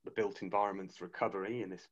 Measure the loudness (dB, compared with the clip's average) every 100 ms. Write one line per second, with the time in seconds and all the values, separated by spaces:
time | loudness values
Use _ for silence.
0 | -4 0 0 0 0 4 4 2 -8 -10
1 | -10 0 0 0 -2 -2 -4 -8 -12